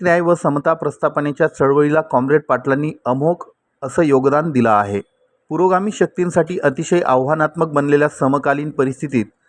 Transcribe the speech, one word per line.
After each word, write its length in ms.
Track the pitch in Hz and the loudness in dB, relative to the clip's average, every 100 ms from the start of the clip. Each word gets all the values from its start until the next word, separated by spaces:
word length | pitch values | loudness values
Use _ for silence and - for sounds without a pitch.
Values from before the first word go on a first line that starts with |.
न्याय 200 | 180 170 | 0 0
व 140 | 175 170 | 2 0
समता 380 | 160 143 151 | 0 -2 -2
प्रस्थापनेच्या 760 | 160 147 - 151 151 147 139 160 | -2 -4 -4 -4 -2 -4 -2 -2
चळवळीला 540 | - 139 139 147 151 | 0 0 2 2 2
कॉम्रेड 400 | 156 135 131 151 147 | 0 0 2 0 0
पाटलांनी 420 | 127 131 135 151 - - | -2 0 -2 -2 -6 -4
अमोघ 380 | 131 151 175 - _ _ _ | -2 -2 -4 -8 _ _ _
असं 180 | 135 151 | -8 0
योगदान 500 | 165 139 135 143 165 | 2 4 4 0 0
दिलं 180 | 131 117 | 0 2
आहे. 320 | 104 101 101 - _ _ _ - | 2 0 -4 -8 _ _ _ -8
पुरोगामी 420 | 156 185 185 202 | 0 2 2 -2
शक्तींसाठी 680 | - 175 - 180 170 160 180 | -2 -2 -2 -2 0 -2 0
अतिशय 400 | 147 131 165 175 | -2 -2 -2 -2
आव्हानात्मक 680 | 175 131 131 156 156 170 160 | 2 0 0 0 -2 -2 -2
बनलेल्या 420 | 147 143 143 147 | 0 2 2 2
समकालीन 600 | - 135 139 139 143 151 | 0 -2 0 0 -2 -4
परिस्थितीत 560 | 147 156 135 151 135 101 _ | -2 -2 -2 -4 -4 -4 _